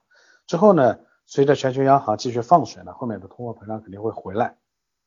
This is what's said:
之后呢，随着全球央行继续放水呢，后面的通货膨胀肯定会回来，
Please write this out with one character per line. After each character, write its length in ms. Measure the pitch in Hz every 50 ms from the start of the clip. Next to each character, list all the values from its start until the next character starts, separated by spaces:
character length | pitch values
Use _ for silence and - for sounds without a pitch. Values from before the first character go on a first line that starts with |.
| _ _ _ _ _ _ _ _ _
之 100 | - 180
后 160 | 165 214 208
呢， 280 | 185 151 127 110 - - _ _ _ _ _
随 180 | - - 143 139
着 120 | 147 139
全 160 | - - 131
球 100 | 127 139
央 180 | 135 135 139 135
行 160 | - 110 107
继 140 | - - 123
续 100 | 117 120
放 240 | - - - 147 117
水 200 | - - 90 87
呢， 80 | 90
后 160 | 90 - 127 117
面 100 | 104 92
的 80 | 95
通 180 | 98 - - 123
货 80 | 117
膨 140 | 110 - 98
胀 160 | 104 110 107
肯 80 | 107 92
定 100 | 98 101
会 120 | 110 110
回 220 | - - - 92 95
来， 220 | 113 123 - - _ _ _ _ _ _ _ _ _ _